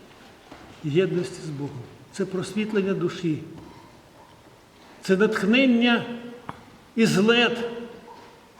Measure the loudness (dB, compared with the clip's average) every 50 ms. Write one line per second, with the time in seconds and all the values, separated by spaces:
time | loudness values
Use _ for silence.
0 | -20 -20 -20 -20 -20 -20 -20 -20 -20 -20 -20 -20 -20 -20 -20 -10 -8 0 2 2
1 | 2 2 0 -2 -4 -4 -8 -12 -10 -10 -8 -8 -8 -10 -10 -12 -16 -16 -20 -20
2 | -20 -18 -6 -6 -6 -4 -4 -6 -6 -4 -4 -4 -4 0 0 0 0 0 0 0
3 | -2 -2 -4 -2 -2 -2 -2 -2 -6 -12 -16 -18 -18 -20 -20 -20 -20 -20 -20 -20
4 | -20 -20 -20 -20 -20 -20 -20 -20 -20 -20 -20 -20 -20 -20 -20 -20 -20 -20 -20 -12
5 | 0 2 4 4 4 2 2 0 2 2 4 4 6 6 4 4 4 4 2 2
6 | 0 -6 -10 -12 -12 -14 -16 -14 -16 -16 -16 -18 -20 -20 -20 -20 -20 -8 0 2
7 | 4 4 4 4 4 6 6 4 4 2 0 -2 -6 -8 -8 -10 -12 -14 -16 -18
8 | -18 -20 -20 -20 -20 -20 -20 -20 -20 -20 -20 -20